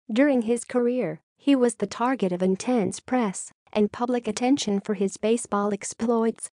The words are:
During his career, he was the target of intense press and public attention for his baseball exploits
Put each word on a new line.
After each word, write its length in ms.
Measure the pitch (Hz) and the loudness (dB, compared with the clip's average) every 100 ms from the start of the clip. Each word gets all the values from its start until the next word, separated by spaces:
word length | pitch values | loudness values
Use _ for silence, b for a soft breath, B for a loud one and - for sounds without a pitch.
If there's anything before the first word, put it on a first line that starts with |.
| - | -4
During 300 | 220 285 262 | 2 4 4
his 220 | 214 233 | 2 -2
career, 560 | - 254 240 247 185 156 _ _ | -2 0 0 0 -2 -6 _ _
he 180 | - | 2
was 220 | 277 240 - | 4 4 0
the 100 | 202 | -6
target 460 | - 240 262 190 | -2 -2 0 0
of 100 | 180 | 0
intense 560 | 185 190 - 247 190 190 | 0 0 0 0 0 -4
press 540 | - 254 220 180 - _ _ | -4 -2 0 -4 -12 _ _
and 200 | - 208 | 0 0
public 340 | - 240 247 233 | 0 -2 -2 -2
attention 540 | 208 247 277 - 202 | -2 2 2 2 -2
for 140 | - | -2
his 220 | 196 196 - | -2 -2 -2
baseball 560 | 214 233 - 202 208 | 0 0 0 -2 -2
exploits 760 | 202 - - 226 233 226 226 - | -4 -6 -6 0 0 0 -2 -10